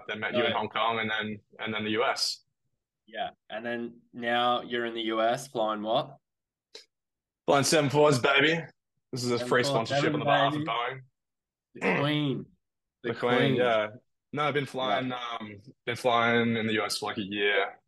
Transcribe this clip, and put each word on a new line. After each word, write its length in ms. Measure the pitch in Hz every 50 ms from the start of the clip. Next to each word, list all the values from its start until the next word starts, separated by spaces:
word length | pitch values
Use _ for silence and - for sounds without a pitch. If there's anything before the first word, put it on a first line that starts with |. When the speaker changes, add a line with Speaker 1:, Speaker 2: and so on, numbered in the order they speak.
| -
Speaker 1:
then 120 | - 107 107
met 100 | 107 104 107
you 60 | 120
in 60 | 113
Speaker 2:
Right. 80 | 113 113
Speaker 1:
Hong 160 | 110 107 107
Kong, 300 | - 110 110 117 117 113
and 100 | 110 110
then, 280 | 110 107 107 107 107 104 _ _ - -
and 140 | 110 110 110
then 100 | 107 107
the 80 | 107
U 140 | 107 110 135
S. 360 | 123 110 - - - - - _ _ _ _ _ _ _ _ _ _ _ _ _
Speaker 2:
Yeah, 220 | 110 110 104 98 - - _ _ -
and 160 | 107 110 120
then 340 | 120 120 117 117 117 117 - _ _ -
now 480 | 123 120 120 120 120 123 123 123 117
you're 240 | 80 107 120 120 117
in 80 | 117 117
the 80 | 117
U 200 | 110 110 113 113
S, 260 | 113 117 123 - -
flying 340 | - - 117 107 107 107 104
what? 340 | 104 110 117 147 - - - _ _ _ _ _ _ _ _ _ _ _ _ - - _ _ _ _ _ _ _ _ _ _ _ -
Speaker 1:
Flying 180 | - 143 139 131
seven 260 | - 165 156 147 127
fours, 300 | 135 147 147 147 139 120
baby. 440 | 110 139 139 139 143 160 165 165 156 - _ _ _ _ _ _ _ _
This 120 | 131 123 123
is 80 | 123
a 80 | 120 117
free 240 | 123 123 139 123 120
Speaker 2:
Seven 120 | 139 135
four 80 | 113 110
seven, 0 |
Speaker 1:
sponsorship 280 | 123 135 143 - 156 147
on 60 | 147
the 60 | 139
behalf 280 | 143 139 143 139 143 151
of 60 | 151
Speaker 2:
baby. 60 | 156
Speaker 1:
Boeing. 360 | 113 117 117 120 127 135 131 - _ _ _ _ _ _ _ _ _ _ _ _ _ _
Speaker 2:
The 240 | - - - - 139
Queen. 440 | 143 147 151 151 147 135 127 - - - _ _ _ _ _ _ _ _ _ _ -
Speaker 1:
The 60 | 117 117
Speaker 2:
The 60 | -
Speaker 1:
Queen, 180 | 123 120 120
Speaker 2:
Queen. 180 | 127 - - 127
Speaker 1:
yeah. 320 | 123 123 120 113 107 107 107 113 - _ _ _ _ _ _ 127
No, 100 | 143 151
I've 100 | 143 131
been 100 | 143 135
Speaker 2:
Yeah. 60 | -
Speaker 1:
flying, 400 | - 127 131 131 131 131 131 127 127
um, 480 | 123 120 120 117 110 107 104 104 101 - 131 - _ -
been 100 | 123 117
flying 600 | - - 123 117 117 117 117 117 117 117 117 113
in 100 | 113 110
the 60 | 113 107
U 100 | 107 101
S 140 | 101 -
for, 80 | - 107
like, 100 | 104 104
a 40 | 113 98
year. 540 | 95 101 104 101 101 101 98 101 - - _ _